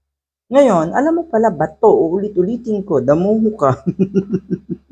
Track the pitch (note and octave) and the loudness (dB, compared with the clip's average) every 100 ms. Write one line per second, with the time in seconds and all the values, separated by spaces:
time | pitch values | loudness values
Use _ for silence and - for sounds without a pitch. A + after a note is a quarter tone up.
0 | _ _ _ _ - C4 C4 F3+ D#3+ G3 | _ _ _ _ -2 2 4 4 0 0
1 | D4+ E4 E4 A3 A3 D3+ D#3 - G#3+ B2+ | 0 0 0 0 0 0 -4 0 2 4
2 | D#3+ F#3+ G#3 F3+ F3+ A#3+ A3+ G#3 F#3+ C#3+ | 2 -2 -4 -2 -2 -4 -4 -6 -2 -2
3 | A#2+ D#3 G3 A3 A3 G#3+ C#3 B2 F3+ - | 0 0 0 0 0 0 0 0 -2 -2
4 | F#3+ F#3+ - F#3+ - - - - - | -2 -2 -2 -4 -6 -10 -8 -14 -14